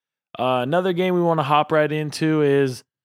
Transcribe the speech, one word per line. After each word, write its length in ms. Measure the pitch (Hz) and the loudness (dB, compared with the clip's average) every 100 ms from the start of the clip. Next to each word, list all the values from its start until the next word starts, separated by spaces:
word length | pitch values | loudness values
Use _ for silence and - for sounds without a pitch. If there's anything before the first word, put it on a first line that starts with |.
| _ _ _ - | _ _ _ -6
Uh, 220 | 127 127 | -2 -2
another 320 | 127 175 185 | 0 0 0
game 220 | 175 185 180 | 0 0 0
we 60 | |
wanna 220 | 170 160 | 0 0
hop 280 | 139 147 151 | 2 0 2
right 200 | 156 151 | 0 0
into 520 | 156 151 - 160 156 | -2 -6 -4 0 2
is, 400 | 143 139 135 123 - _ | 2 2 0 -4 -14 _